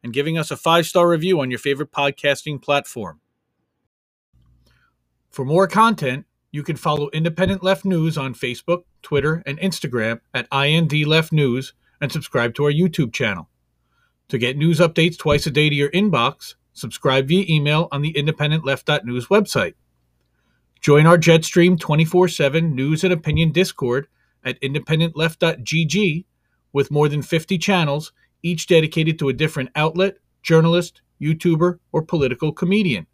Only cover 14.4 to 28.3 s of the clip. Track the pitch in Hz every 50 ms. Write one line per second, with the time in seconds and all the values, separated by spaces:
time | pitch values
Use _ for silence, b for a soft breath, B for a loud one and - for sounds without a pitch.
14.4 | 117 120 131 143 151 165 170 135 175 165 - - 165 175 165 - - 156 147 147
15.4 | - 160 131 143 151 151 147 143 143 143 - 175 202 214 165 127 117 131 143 _
16.4 | - - - _ _ _ _ - - 117 - - - 147 131 135 135 135 165 190
17.4 | 196 175 160 151 143 147 151 156 175 - 139 139 147 156 160 147 143 156 151 -
18.4 | 147 147 156 160 160 139 135 123 - - 147 147 - 117 123 123 120 - 190 214
19.4 | 214 - - 131 98 85 - _ _ _ _ _ _ _ _ _ _ _ _ _
20.4 | _ _ _ _ _ _ _ _ - - 147 147 156 160 175 170 156 170 165 165
21.4 | 160 - - 180 170 180 180 165 - - 151 151 165 160 - 180 180 175 165 -
22.4 | 151 139 135 165 170 165 143 127 135 143 160 156 185 185 180 165 - 160 151 156
23.4 | 165 160 139 160 190 190 - - 143 123 120 135 139 _ _ _ _ _ _ _
24.4 | _ 123 123 _ - 139 139 - - - 160 160 165 170 165 - 160 165 165 _
25.4 | - 165 - - 120 - 151 160 170 147 139 196 214 180 147 170 185 _ _ _
26.4 | _ _ _ _ _ _ _ 139 139 - 147 147 147 147 143 147 139 - - 160
27.4 | 160 - 190 175 - - 202 180 165 147 143 151 156 - _ _ _ _